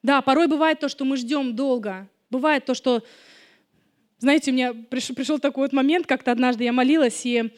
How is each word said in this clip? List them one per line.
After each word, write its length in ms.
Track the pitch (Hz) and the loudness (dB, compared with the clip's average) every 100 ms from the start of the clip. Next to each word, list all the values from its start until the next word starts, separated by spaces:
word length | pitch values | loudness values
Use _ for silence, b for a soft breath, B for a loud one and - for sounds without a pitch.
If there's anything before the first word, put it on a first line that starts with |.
Да, 200 | 226 277 | 2 2
порой 260 | 262 277 339 | 4 4 4
бывает 320 | 294 320 311 | 2 0 0
то, 100 | 285 | -4
что 160 | - 262 | -4 -4
мы 120 | 269 | -4
ждем 380 | 233 285 262 226 | -2 -4 -4 -4
долго. 520 | 277 247 208 190 196 _ _ | -2 -2 -4 -10 -14 _ _
Бывает 360 | 254 302 294 - | -2 0 0 0
то, 80 | |
что, 300 | 254 - 240 b b b b b b b _ _ _ _ _ | -4 0 -2 b b b b b b b _ _ _ _ _
знаете, 320 | 247 294 277 | 2 2 2
у 20 | |
меня 200 | 254 254 | 0 -2
приш-, 400 | 233 226 254 - | -4 -8 -8 -6
пришел 260 | 262 269 302 | -8 -4 -2
такой 260 | 320 - 269 | -2 -2 -2
вот 80 | |
момент, 340 | 269 269 349 330 | 2 2 2 0
как-то 240 | 262 - | -2 0
однажды 320 | 240 247 233 | 0 0 0
я 80 | 240 | 0
молилась, 540 | 247 262 320 254 - 247 | 2 2 4 2 0 -2
и 260 | 240 233 | 0 -2